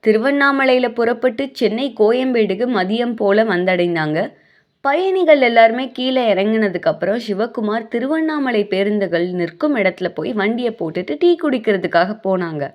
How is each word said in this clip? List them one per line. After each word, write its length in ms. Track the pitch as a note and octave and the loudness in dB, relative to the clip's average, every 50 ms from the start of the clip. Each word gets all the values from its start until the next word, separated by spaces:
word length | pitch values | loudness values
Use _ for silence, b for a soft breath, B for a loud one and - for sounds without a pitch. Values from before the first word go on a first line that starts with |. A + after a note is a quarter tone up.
| - | 4
திருவண்ணாமலையில 880 | A3 G#3+ A3 A3+ C#4 C#4+ C#4+ C#4 C#4 C#4 C4+ C4+ C4 B3+ B3+ B3 A#3+ A3+ | 4 2 4 2 2 2 2 2 2 2 2 2 2 4 2 2 0 0
புறப்பட்டு 540 | A#3+ A#3 A3+ A#3+ A3+ - B3+ A#3 A3+ C#4 C4+ | 0 0 0 0 0 0 -2 0 -2 -8 -8
சென்னை 400 | - - B3 G3+ G#3 A3+ C#4 C#4 A3 - | -4 -2 -2 0 0 -2 -4 -6 0 2
கோயம்பேடுக்கு 680 | A3 G#3+ A#3 B3+ C4 C4 B3 A#3 G#3+ G3 F#3+ G3 B3 | 2 2 4 2 0 0 0 0 0 0 0 -2 -2
மதியம் 500 | B3 B3 G3+ F#3 F#3 G#3+ A#3 A#3+ A#3+ A#3 | -2 0 -2 0 0 -2 -2 -2 -4 -4
போல 280 | A3+ G#3+ G3 G3 G#3+ A3+ | -2 0 2 4 2 2
வந்தடைந்தாங்க. 880 | A3+ F#3 F3 F3+ F#3 F#3 F3 F3 F3 E3+ E3 D#3 D3+ D3+ D#3+ G3 - b b b b b b b b _ _ | 2 0 0 0 0 2 0 0 0 0 -2 -2 -2 -2 -2 -4 -4 b b b b b b b b _ _
பயணிகள் 600 | _ C4+ C#4 E4 F#4 F#4+ F#4 F#4 F4+ D#4+ D#4 C#4+ | _ -2 0 0 0 0 0 2 4 4 6 6
எல்லாருமே 500 | B3+ A#3+ A#3 A#3 A3+ A3+ A3+ B3 C4 C4+ | 4 4 6 6 6 6 4 0 -6 -8
கீழே 420 | - - B3+ C4 C4 B3+ B3 A3+ G3 | -8 -6 -4 -2 0 0 2 2 2
இறங்குனதுக்கு 480 | F#3 G3 G#3+ A3 A3 G#3+ G3+ F3 F3 | 2 2 0 2 0 0 0 -2 -2
அப்புறம் 380 | - E3 D3+ D#3 F3 F#3 G#3 A#3+ A#3 G#3+ | -2 -2 -2 -2 -2 -2 -2 -4 -4 -6
சிவகுமார் 600 | G3+ F#3 A3 A#3+ - - G#3+ G#3 G#3 A#3 - E4+ | -4 -4 -4 -4 -4 -6 -4 -4 -4 -4 -6 -4
திருவண்ணாமலை 800 | - A#3 A3+ C4+ D#4 D#4+ D#4+ D#4 D#4 D4 C4+ C4 A#3 G#3 G3+ | -6 -4 -2 -2 -2 -2 -2 -2 -2 -2 -2 -2 0 -2 -2
பேருந்துகள் 640 | G3+ F#3+ F#3 G3 G#3 G#3 G#3 G3 F3 E3+ E3 F3 F3+ | -2 -2 -2 0 0 0 -2 -2 -2 -2 -2 -2 -2
நிற்கும் 460 | F3+ F3+ F3 D#3+ - - - D4+ C#4+ | -2 -4 -4 -4 -4 -2 -2 0 0
இடத்துல 320 | A#3 F#3+ F#3 F#3 - F3+ E3+ | 2 0 0 -2 -2 -6 -6
போய் 240 | - - D#3+ - | -4 -4 -6 -4
வண்டியை 440 | B3 G#3 F#3+ G#3+ A#3 A#3 B3 A#3 A3 - | -4 -2 -2 -2 -2 -2 -4 -4 -4 -4
போட்டுட்டு 380 | F3+ D#3+ E3 F3 F#3 - D4+ D4+ | -8 -6 -4 -6 -6 -6 -4 2
டீ 180 | F4+ F4 F4 E4 | 2 2 2 2
குடிக்கிறதுக்காக 760 | - D4+ C4 A#3+ A3 G#3+ G#3 F#3+ F3+ F3+ - E3+ F3 F#3+ G#3+ - - | 0 -2 -2 0 0 0 0 0 -2 0 2 2 2 2 -4 -6 -4
போனாங்க. 460 | G3 F#3+ F3+ F3+ E3 D#3+ D3 C#3 C#3 | -2 -2 -2 -2 -4 -4 -6 -8 -8